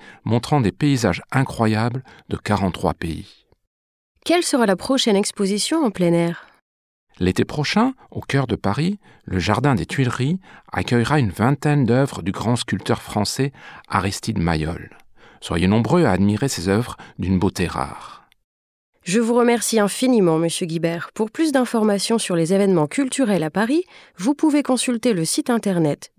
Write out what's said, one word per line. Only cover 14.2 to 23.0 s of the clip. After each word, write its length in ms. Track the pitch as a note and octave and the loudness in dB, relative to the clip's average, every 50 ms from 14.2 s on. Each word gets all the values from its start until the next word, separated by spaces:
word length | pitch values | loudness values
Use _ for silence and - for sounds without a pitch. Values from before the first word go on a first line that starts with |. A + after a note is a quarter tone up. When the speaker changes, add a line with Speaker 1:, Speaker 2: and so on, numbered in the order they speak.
| - A2+ G#2 | -6 -4 -2
Speaker 1:
Maillol. 600 | F2 E2 E2+ E2 D#2 D#2 D#2+ E2+ D#2 - - - - - - - - - - - - | 0 0 0 0 0 -2 -4 -6 -10 -12 -16 -20 -20 -20 -20 -20 -20 -20 -20 -20 -18
Soyez 260 | - - E2+ E2+ F2 | -8 -4 -2 0 2
nombreux 380 | F#2 G#2 A#2 A2+ A2 E3 F3+ E3 | 4 4 2 2 2 2 4 4
à 60 | A2+ | 4
admirer 360 | F#2 F2+ G2 G2+ G#2 G#2+ C#3 | 4 4 4 2 2 2 -2
ces 220 | C3+ - - E2+ F#2+ | -2 -4 -4 -2 0
œuvres 260 | G2 A2 A#2+ - - - - - - | 0 0 0 -4 -8 -16 -18 -20 -10
d'une 200 | - F#2+ F2+ G2 | -6 -2 0 0
beauté 300 | F2+ G2+ F#2 - - F2+ | 2 2 0 0 0 -4
rare. 640 | D#2+ - - C2+ C#2 - - - - - - _ _ _ _ _ _ _ _ _ _ _ _ _ _ _ _ - | -4 -2 -4 -6 -6 -8 -16 -18 -20 -20 -20 _ _ _ _ _ _ _ _ _ _ _ _ _ _ _ _ -8
Speaker 2:
Je 160 | F3 F3+ A#3+ | -2 0 0
vous 140 | A#3 A3+ A#3 | 2 2 2
remercie 480 | B3 A#3 A#3+ A#3+ A3+ - - A3+ G#3+ | 2 4 4 2 2 0 0 2 2
infiniment, 560 | G3+ F#3+ - - C4 C4 B3+ A3 F#3 E3 D#3+ | 2 2 0 0 2 2 4 4 4 4 2
monsieur 280 | D#3+ E3+ E3+ - - F#3+ | 2 0 -2 -2 -4 -6
Guibert. 440 | D#3+ D#3+ E3+ E3 E3 E3+ E3 - - _ | -4 -4 -2 -2 -2 -4 -4 -10 -12 _
Pour 160 | - A3 G#3+ | -6 -6 -4
plus 220 | - - E4 D#4 | -2 -2 -2 2
d'informations 680 | C4+ C4 B3 - - A3+ G#3+ G#3+ G3+ G3 - - A3+ G#3+ | 2 2 0 2 0 0 2 2 2 0 0 0 -2 -2
sur 180 | - - F3+ | 0 0 0
les 160 | E3 E3 D#3 G3 | 0 2 2 2
événements 340 | G3 G3+ G3 F#3 E3 D3+ | 2 4 4 4 2 2
culturels 560 | D3 - C#4 | 0 0 -2